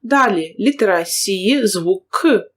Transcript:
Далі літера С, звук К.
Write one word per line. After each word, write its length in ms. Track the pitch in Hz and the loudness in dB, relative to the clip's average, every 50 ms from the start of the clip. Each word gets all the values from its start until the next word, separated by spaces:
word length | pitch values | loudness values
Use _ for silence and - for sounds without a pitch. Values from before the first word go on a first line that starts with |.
| _ | _
Далі 540 | 226 277 277 269 240 202 170 160 160 - - | -2 0 2 2 2 0 -2 -4 -6 -6 -2
літера 460 | 202 262 277 - 226 202 185 175 - | 0 0 0 2 2 2 2 0 -2
С, 560 | - - - - - 196 185 185 208 269 294 240 | -2 -6 -6 -2 -2 -2 0 0 0 2 2 0
звук 440 | 208 - 185 165 170 190 - _ _ | 0 -2 -2 -2 -2 -2 -2 _ _
К. 340 | - - - 330 269 202 - - _ | -8 0 2 2 2 2 0 -4 _